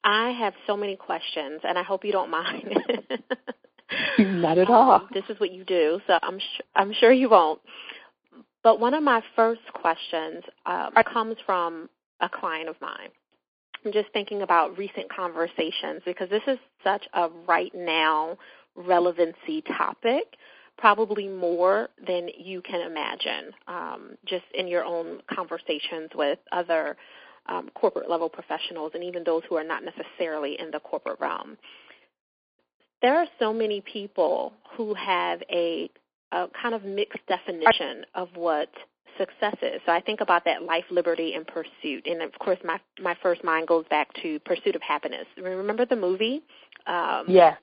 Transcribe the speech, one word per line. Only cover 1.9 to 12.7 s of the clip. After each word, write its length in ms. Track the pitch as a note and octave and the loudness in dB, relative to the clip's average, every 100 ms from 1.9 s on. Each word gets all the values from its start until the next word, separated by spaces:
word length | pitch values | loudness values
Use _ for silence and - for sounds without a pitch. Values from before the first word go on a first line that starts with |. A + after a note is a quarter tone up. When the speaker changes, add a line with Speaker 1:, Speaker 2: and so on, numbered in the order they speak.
| F#3+ G3+ | -4 0
Speaker 1:
you 60 | |
don't 180 | G3 F#3 | -2 0
mind. 440 | E3 E3+ - - G#3 | -4 -4 -8 -2 -2
<laughs> 1400 | - D#3 - B3+ - B3+ - - _ _ - - - - | 0 -4 -2 -8 -6 -10 -10 -16 _ _ -10 -4 0 4
Speaker 2:
Not 380 | F#3+ F#3 E3 E3 | 4 4 4 6
at 120 | F#3 | 8
all. 220 | A#3 C4 | 8 10
Speaker 1:
Um, 160 | G3 - | 8 6
this 100 | G3 F#3+ | -6 -6
is 100 | G#3+ | -4
what 120 | F#3+ | -4
you 120 | F#3 F#3 | -4 -2
do, 340 | F3+ D3+ F3 - | 2 2 0 2
so 120 | E3+ | 2
I'm 180 | - F#3+ | 2 -8
su-, 240 | - - - - | -10 -10 -2 0
I'm 180 | G3 | 0
sure 180 | G#3+ A#3 | 6 8
you 180 | C4 B3+ | 8 8
won't. 300 | G#3 D#3+ - _ - - - - _ _ - _ _ | 8 8 0 _ -18 -16 -18 -20 _ _ -20 _ _
But 160 | A3+ G3+ | 6 6
one 140 | A#3 | 4
of 100 | D4+ | 2
my 180 | D4 A#3 - - | 4 2 2 2
first 260 | A3+ A#3 - | 2 2 -8
questions, 680 | - E3+ E3 - E3 D#3+ E3 - _ - | -4 -2 -2 -4 -6 -6 -10 -16 _ -6
um, 260 | F3+ - - A3+ | -4 2 2 2
comes 260 | A#3 A3 A3 - | 0 -4 -6 -2
from 440 | F#3 E3+ E3 E3 _ _ _ | -2 -2 -6 -16 _ _ _
a 80 | F3+ | -8
client 400 | - F3+ D#3+ | -6 -6 -6
of 60 | D#3+ | -8